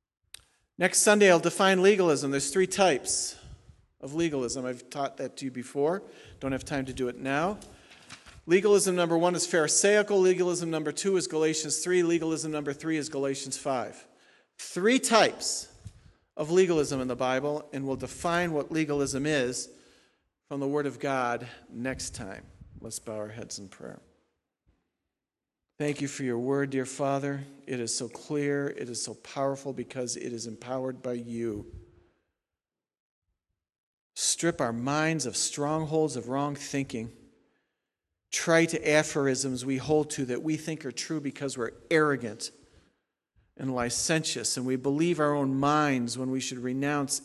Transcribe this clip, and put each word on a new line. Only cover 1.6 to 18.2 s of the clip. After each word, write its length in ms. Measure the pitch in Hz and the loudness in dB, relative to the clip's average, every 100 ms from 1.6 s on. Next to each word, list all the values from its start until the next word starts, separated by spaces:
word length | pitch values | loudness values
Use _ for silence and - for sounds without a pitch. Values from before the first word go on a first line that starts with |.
| 190 190 | 4 6
legalism. 480 | 190 208 175 139 139 | 6 6 6 2 2
There's 200 | 139 139 | -2 0
three 180 | 190 185 | 0 2
types 680 | 202 185 131 - - - - - - - - _ _ | 4 4 4 0 -4 -6 -10 -18 -20 -20 -20 _ _
of 140 | 135 | -8
legalism. 500 | 156 170 139 120 131 | -2 -2 0 -2 -4
I've 240 | 127 123 - | -6 -8 -8
taught 300 | 147 139 - | -6 -6 -6
that 180 | 127 - | -10 -8
to 60 | |
you 60 | 135 | -10
before. 520 | 123 120 143 147 190 - - - - | -8 -6 0 0 0 -6 -20 -20 -8
Don't 120 | 135 | -4
have 120 | 131 | -4
time 220 | - 143 127 | -4 -6 -4
to 60 | |
do 160 | 127 123 | -4 -4
it 100 | 120 | -4
now. 400 | 135 143 175 208 - - - - - - - - - | -2 0 0 -4 -12 -20 -20 -20 -20 -20 -20 -10 2
Legalism 500 | 190 208 202 185 180 | 4 6 6 4 2
number 220 | 170 165 | 2 4
one 160 | 175 | 4
is 120 | 170 - | 2 2
Pharisaical. 720 | 175 151 - 202 208 208 196 | 2 2 4 6 6 4 4
Legalism 520 | 185 180 180 175 165 | 4 4 2 0 -2
number 220 | 160 151 | -2 -4
two 240 | 147 196 185 | -4 0 0
is 100 | - | 0
Galatians 520 | 156 156 160 151 - | 2 2 2 -2 -2
three. 240 | 180 180 | 2 2
Legalism 480 | 170 170 160 156 156 | 4 2 0 -2 -2
number 220 | 151 143 | -4 -4
three 240 | 139 160 156 | -4 -2 -2
is 120 | 135 | -2
Galatians 500 | 143 139 135 135 - | -2 -2 -2 -6 -6
five. 480 | 143 131 107 - - _ _ _ _ - | -2 -2 -4 -10 -20 _ _ _ _ -18
Three 400 | - 180 208 262 | -10 0 4 4
types 680 | 262 226 143 - - - - - - - - _ _ - | 6 6 6 4 -6 -6 -10 -16 -20 -20 -20 _ _ -8
of 140 | 156 | 2
legalism 500 | 180 185 160 135 135 | 4 6 4 2 0
in 80 | 127 | -2
the 60 | |
Bible, 540 | 120 131 131 147 151 - | -2 0 0 0 -4 -6
and 140 | 139 135 | -6 -4
we'll 80 | |
define 580 | 127 127 - | -4 -6 -4